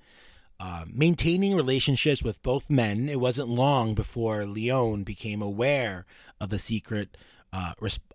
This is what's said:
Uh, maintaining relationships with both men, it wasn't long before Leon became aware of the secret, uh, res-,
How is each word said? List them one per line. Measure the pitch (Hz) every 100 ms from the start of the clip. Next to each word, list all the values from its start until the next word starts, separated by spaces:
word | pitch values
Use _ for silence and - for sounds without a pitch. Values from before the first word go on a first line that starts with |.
| _ - - - - -
Uh, | 92 87 80
maintaining | 117 165 170 165 180 196
relationships | 185 131 135 147 127 151 139
with | 117 -
both | 123 135 -
men, | 139 110 104 139
it | 139
wasn't | 123 123 120
long | 120 139 135 110
before | 104 95 120 113 107 101
Leon | 104 117 131 117 104
became | 98 101 110 104
aware | 101 101 127 143 117 90 - - - _
of | 98
the | 101
secret, | - 110 - 107 101 - - - _
uh, | 92 87 -
res-, | 107 - -